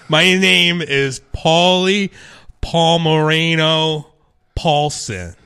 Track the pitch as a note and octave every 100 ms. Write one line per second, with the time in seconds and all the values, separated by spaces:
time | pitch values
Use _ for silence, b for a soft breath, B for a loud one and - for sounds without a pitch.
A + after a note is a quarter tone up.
0 | - D3+ F3 F#3 F#3+ F#3 F3 F3 E3 C#3
1 | C3+ C3 _ - - E3 F3 F#3 F#3 G3+
2 | G3 B B B B - - E3+ E3 E3+
3 | E3 D#3 D#3 D#3+ E3 E3 D#3+ D#3+ D#3+ D#3
4 | D3 _ _ _ _ - F3 D3 D3 -
5 | - G2+ F2+ E2+